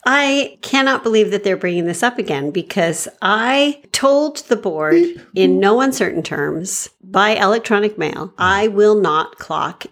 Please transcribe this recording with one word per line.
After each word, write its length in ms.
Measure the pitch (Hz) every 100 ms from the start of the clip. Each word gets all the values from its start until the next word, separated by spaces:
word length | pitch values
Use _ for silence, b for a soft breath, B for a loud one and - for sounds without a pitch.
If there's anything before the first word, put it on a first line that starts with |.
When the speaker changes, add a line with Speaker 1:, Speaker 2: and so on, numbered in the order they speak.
Speaker 1:
I 540 | 247 277 277 277 269 -
cannot 420 | - 269 269 -
believe 260 | 226 220 208
that 140 | 196
they're 120 | 202 185
bringing 280 | 180 175 170
this 160 | 170
up 160 | 240 240
again 320 | 190 143 147
because 560 | 175 165 - 165 160 - -
I 580 | 185 214 233 269 294 285 _
told 460 | - 277 277 302 294 -
the 80 | 220
board 380 | 196 156 156
Speaker 2:
Beep. 260 | 170 170 - - 185
Speaker 1:
in 240 | 185 185
no 200 | 196 226
uncertain 440 | 269 262 190 -
terms 680 | 156 - 147 160 190 - - _
by 320 | 185 190 208 220
electronic 600 | 190 226 226 208 208 208
mail, 380 | 156 - 190 -
I 300 | 180 196 220
will 340 | 202 208 214
not 380 | 180 156 156 -
clock 480 | - 156 139 - -